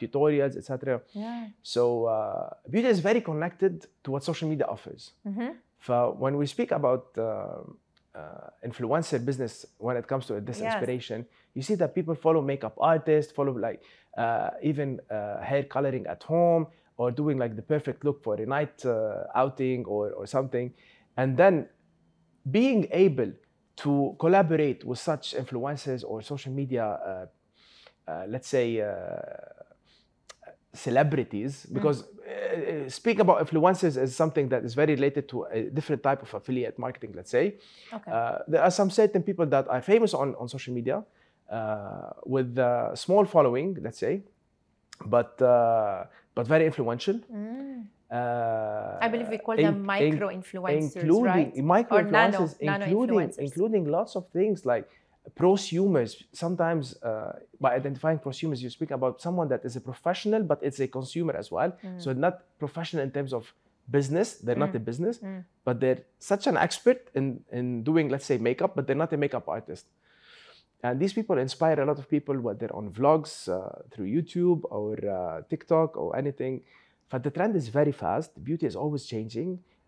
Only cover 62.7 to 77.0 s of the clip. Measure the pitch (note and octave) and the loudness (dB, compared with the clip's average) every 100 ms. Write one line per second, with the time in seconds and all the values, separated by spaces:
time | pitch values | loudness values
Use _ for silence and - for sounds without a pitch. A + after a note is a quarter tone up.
62.7 | - E3 E3 C3+ C#3+ C#3 B2 - _ _ | -8 -6 -4 -2 -4 -4 -6 -8 _ _
63.7 | _ - C#3 C3+ E3 A#3 - A#2 A#2+ D3 | _ -2 0 2 0 0 -2 -2 0 0
64.7 | B2 A2 A#2+ F#3+ A#3 G3 F#3+ F3+ _ - | -2 -6 -4 -4 -4 -10 -12 -16 _ -2
65.7 | A#2+ C3 B2+ - _ - G3+ - D3+ E3 | 2 2 2 -4 _ -2 0 2 2 0
66.7 | - A#3 B3+ - - C3+ A#2+ - A#2+ B2 | 2 2 2 -2 -4 -2 -4 -8 -4 -2
67.7 | A#2+ A#2+ D#3+ D3 C#3 - B2+ A#2 C3 G3 | -2 2 2 2 -2 0 0 2 2 0
68.7 | - A#2 C#3 D#3+ D3 C#3+ B2+ - G2+ - | 0 0 0 0 0 -2 -2 -4 -6 -8
69.7 | F#2 - _ _ _ - - - - _ | -16 -18 _ _ _ -20 -20 -20 -20 _
70.7 | _ B2 C3 F#3+ G3 A3 D3+ C3+ - E3 | _ -4 0 0 0 0 0 0 2 2
71.7 | D3+ C#3 D3 C3+ D3 C#3+ C#3 A#2 G#2 A#2 | 4 2 -2 -2 -2 0 -2 -2 -4 -6
72.7 | F#2+ G#2 G2 C#3 D#3 D3 - - F#2 F#2+ | -6 -8 2 4 4 0 -10 -4 -4 -6
73.7 | - - - F#2+ C#3+ E3 F3 F3+ E3 - | -14 -16 -8 -2 -2 -2 0 2 2 -2
74.7 | G#2 G#2+ G#2 G2+ F#2 F2+ D#2+ - D3+ - | -4 -4 -4 -4 -4 -4 -6 -8 -8 0
75.7 | D#3+ D#3 - E2 - C#3 C#3 C3 C3 - | 2 2 -2 -4 -4 -4 -4 -6 -6 -10
76.7 | _ _ _ | _ _ _